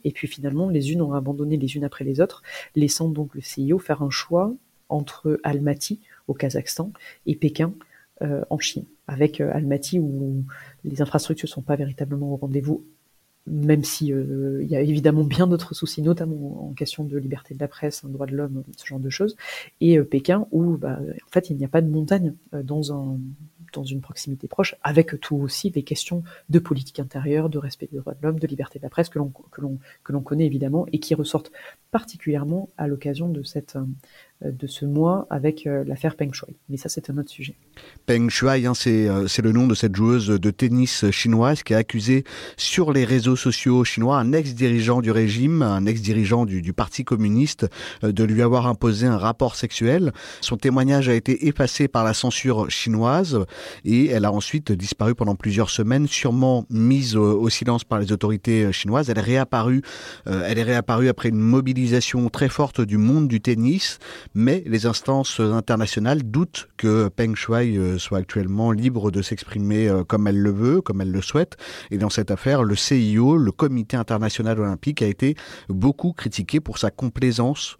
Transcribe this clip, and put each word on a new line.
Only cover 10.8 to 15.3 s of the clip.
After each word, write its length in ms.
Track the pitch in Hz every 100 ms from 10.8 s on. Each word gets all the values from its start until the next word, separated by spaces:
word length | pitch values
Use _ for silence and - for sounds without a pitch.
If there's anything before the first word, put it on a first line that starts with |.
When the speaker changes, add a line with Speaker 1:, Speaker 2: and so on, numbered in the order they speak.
| 156
Speaker 1:
les 160 | 139
infrastructures 480 | 147 151 - 156 -
sont 100 | -
pas 160 | 131 143
véritablement 560 | 139 131 139 143 143
au 40 | 139
rendez-vous, 460 | 139 139 139 160 - _ _ _ _ _ -
même 380 | 151 147 151
si, 260 | 143 - 151
euh, 500 | 135 135 135 139 135
il 80 | 147
y 60 | 143
a 40 |
évidemment 420 | 147 151 151 151
bien 240 | 147